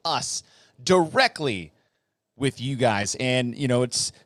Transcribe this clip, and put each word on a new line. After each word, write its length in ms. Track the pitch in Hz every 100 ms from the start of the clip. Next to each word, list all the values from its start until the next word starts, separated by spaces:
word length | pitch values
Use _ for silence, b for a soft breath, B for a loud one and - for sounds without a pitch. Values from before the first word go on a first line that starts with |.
us 380 | 165 139 - - - b b b
directly 920 | 127 185 165 175 247 - 147 101 80 _ _ _ _ _ _ -
with 240 | 135 -
you 160 | 123 131
guys. 380 | 123 101 101
And, 420 | - 127 127 123 117
you 100 | 139
know, 160 | 123
it's 300 | 123 - - b